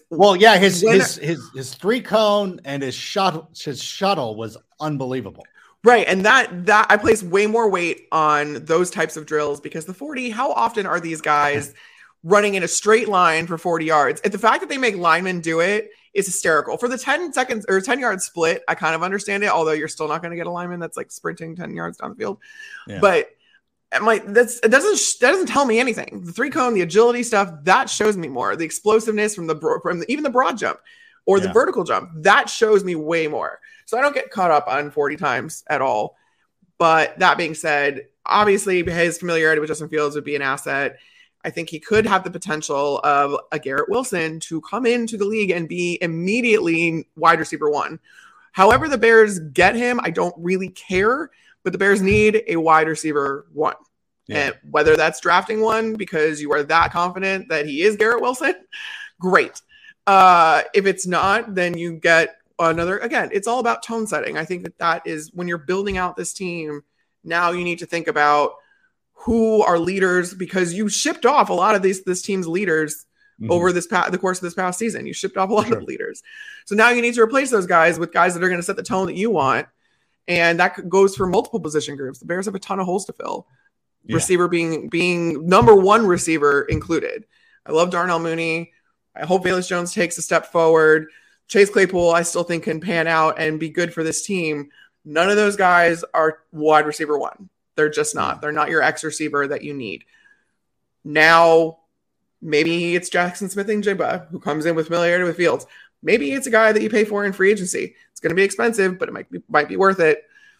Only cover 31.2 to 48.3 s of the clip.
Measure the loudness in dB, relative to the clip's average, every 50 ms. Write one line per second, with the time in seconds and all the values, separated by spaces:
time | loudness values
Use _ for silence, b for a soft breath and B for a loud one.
31.2 | b 2 2 2 2 2 2 2 2 2 0 -2 -2 -2 -2 -2 -4 -6 -10 -2
32.2 | 2 4 4 4 2 0 -2 -2 2 2 2 2 2 0 -4 -4 -4 -2 -2 -2
33.2 | -2 -2 -4 -4 -6 -6 -8 -12 b b b b b -6 -2 0 0 0 0 -4
34.2 | -6 -6 -4 -2 2 2 2 2 2 0 -2 -4 -4 -4 -4 -2 -2 -2 -2 -4
35.2 | -2 -2 -2 -2 -4 -8 -12 -14 -6 -4 -2 -2 0 0 0 -2 -4 -6 -8 _
36.2 | _ _ _ _ _ _ _ _ _ _ _ 0 2 4 4 4 2 0 -2 0
37.2 | 2 2 2 2 -2 -4 -6 -6 -4 -2 0 0 0 -2 -2 -4 -10 _ _ _
38.2 | -4 0 2 2 4 4 2 2 0 -2 -2 -2 -2 -2 -2 0 0 -2 -2 -4
39.2 | -4 -2 -2 0 2 2 2 0 -2 -4 -6 -8 -8 -6 -4 -2 -2 -2 -4 -6
40.2 | -6 -6 -6 -4 -4 -4 -4 -4 -6 -6 -4 -4 -4 -4 -6 b b b b b
41.2 | b b b _ -12 -10 -8 -8 -10 -10 -12 -14 -6 0 0 0 2 2 0 -2
42.2 | -2 -4 -10 -10 -8 -6 -6 -6 -6 -4 -4 -2 -2 -2 -2 -2 0 2 2 2
43.2 | 2 0 -2 -6 -6 _ -8 -8 -6 -4 -4 -4 -4 -2 -2 -4 -4 -4 -4 -4
44.2 | -4 -6 -6 -10 -12 -10 -10 -10 -8 -8 -6 -2 0 0 0 0 -2 -4 -4 -4
45.2 | -4 -2 -2 -2 -2 -2 -2 -4 -6 -6 -6 -4 -4 -4 -4 -4 -4 -4 -4 -4
46.2 | -2 -2 -2 0 2 2 2 2 2 0 0 0 0 -2 -2 -4 -8 -12 _ 0
47.2 | 2 2 2 2 0 -6 -6 -4 -2 -2 -2 -2 -4 -6 -10 -14 b b b b
48.2 | b b